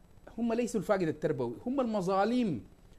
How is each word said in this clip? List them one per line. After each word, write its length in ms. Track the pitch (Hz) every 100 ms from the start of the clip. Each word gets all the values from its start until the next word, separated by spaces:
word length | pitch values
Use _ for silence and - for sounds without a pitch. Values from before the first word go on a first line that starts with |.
| - - - -
هم 160 | 233
ليسوا 260 | 226 240 220
الفاقد 280 | 190 196 160
التربوي، 480 | - 160 135 120 - 247
هم 160 | 277
المظالم 800 | 233 214 180 190 214 247 220 113 - - -